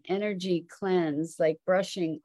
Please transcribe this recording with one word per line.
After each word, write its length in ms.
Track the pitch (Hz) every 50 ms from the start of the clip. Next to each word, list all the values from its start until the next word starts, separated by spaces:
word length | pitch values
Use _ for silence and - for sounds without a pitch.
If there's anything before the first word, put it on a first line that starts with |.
| - -
energy 580 | 185 196 208 214 202 180 180 190 180 165 170 -
cleanse, 680 | - - 202 190 185 180 165 156 143 147 160 160 - -
like, 200 | 165 160 160 - _
brushing 540 | - 185 190 190 190 - 190 175 160 156 151